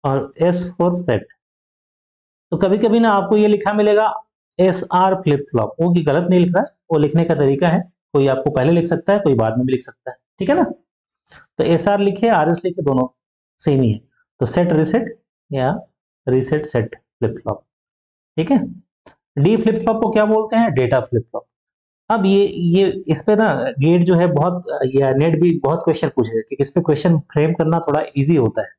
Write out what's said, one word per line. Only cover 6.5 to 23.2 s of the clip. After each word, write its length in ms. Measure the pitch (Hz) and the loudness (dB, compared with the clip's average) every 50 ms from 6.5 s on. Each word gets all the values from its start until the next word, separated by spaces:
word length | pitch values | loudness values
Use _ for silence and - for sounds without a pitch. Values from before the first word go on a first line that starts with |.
| 175 | 2
रहा 80 | 185 247 | -2 -2
है, 120 | - _ _ _ _ | -2 _ _ _ _
वो 60 | 165 156 | 0 0
लिखने 240 | 147 147 - 165 165 | 0 2 2 0 0
का 100 | 165 175 | 0 0
तरीका 320 | - 147 135 139 135 175 170 | 0 2 0 2 2 0 0
है, 120 | 160 208 - - _ _ _ _ - | 0 -2 -4 -6 _ _ _ _ 0
कोई 140 | 143 135 139 | 0 2 2
आपको 220 | 131 131 - 147 | 0 0 -2 -2
पहले 200 | - 135 127 147 | -2 0 2 2
लिख 140 | 170 170 165 | 2 2 0
सकता 280 | 170 165 160 - - 196 | 0 -4 -4 0 0 0
है, 60 | 208 | 0
कोई 160 | 202 160 135 | 2 0 2
बाद 220 | 113 110 110 110 | 2 0 0 0
में 80 | 123 127 | -2 -2
भी 80 | 131 131 | -2 -2
लिख 100 | 127 - | -4 -4
सकता 280 | - - _ _ 131 | -10 -20 _ _ -18
है। 60 | 123 _ _ _ _ _ | -18 _ _ _ _ _
ठीक 100 | 190 175 | -2 -2
है 60 | 285 | 0
ना, 80 | 359 302 - - _ _ _ _ _ _ _ _ _ _ _ - - _ _ _ | 0 0 -2 -4 _ _ _ _ _ _ _ _ _ _ _ -20 -20 _ _ _
तो 60 | - - | -4 0
एसआर 340 | - 170 160 - 208 202 202 | 0 0 0 2 0 0 0
लिखे, 260 | 202 196 190 196 - 233 | 0 -2 -2 0 0 0
आरएस 320 | 220 170 151 156 170 170 - | 2 2 2 0 -2 -2 -4
लिखे, 160 | 185 170 190 156 | -6 -4 -2 -2
दोनों 240 | 139 135 127 127 127 _ _ _ _ _ _ _ _ _ _ | 0 0 0 -2 -2 _ _ _ _ _ _ _ _ _ _
same 220 | - 156 143 135 | -2 0 0 2
ही 100 | 131 117 | 2 0
है। 80 | 107 104 _ _ _ _ _ _ _ _ | 0 -2 _ _ _ _ _ _ _ _
तो 40 | 131 | -6
set 240 | 117 - 180 175 175 165 | -2 0 0 0 2 2
reset 440 | 151 160 156 - 233 226 - - _ _ _ _ _ _ _ | 0 0 0 0 -2 -2 -4 -12 _ _ _ _ _ _ _
या 200 | 143 135 127 135 175 - - _ _ _ _ _ _ _ _ | -6 -2 -2 -2 -4 -6 -10 _ _ _ _ _ _ _ _
reset 380 | - 127 131 131 131 156 151 151 | -2 -2 -2 0 -2 -4 -4 -4
set 300 | - - 120 113 - - | -4 -4 -4 -4 -4 -10
फ्लिप 420 | - _ _ _ _ 120 107 - | -20 _ _ _ _ -6 -6 -6
flop। 260 | - - 110 104 - _ _ _ _ _ _ _ _ _ _ _ _ _ _ _ | -6 -8 -10 -10 -10 _ _ _ _ _ _ _ _ _ _ _ _ _ _ _
ठीक 140 | - 160 - | -6 -2 0
है, 60 | 277 233 - - - - _ _ _ _ _ - _ _ _ _ _ | 0 0 0 -4 -12 -18 _ _ _ _ _ -20 _ _ _ _ _
D 180 | 147 139 180 220 | 0 2 2 2
flip 180 | 220 220 226 220 | 2 0 0 -2
flop 240 | 220 - 226 220 220 233 | 0 -2 -2 -2 -2 -2
को 80 | 208 | -2
क्या 140 | - 214 214 | 0 0 2
बोलते 280 | 214 220 220 220 214 226 | 2 2 0 0 0 0
हैं? 180 | 220 233 226 143 | 0 0 0 0
Data 260 | 127 127 120 135 127 | 0 0 0 0 -2
flip 220 | 117 - - 113 113 | -2 -2 -4 -4 -4
flop। 240 | _ - - - _ _ _ _ _ _ _ _ _ _ _ _ _ | _ -14 -14 -14 _ _ _ _ _ _ _ _ _ _ _ _ _
अब 160 | 214 220 190 | -2 0 2
ये, 200 | 190 196 196 202 | 2 4 4 2
ये 420 | - - - 175 170 170 190 196 185 - - - - | 0 -2 -2 -2 0 2 2 2 2 0 -6 -4 -4
इस 120 | 160 143 | -4 -2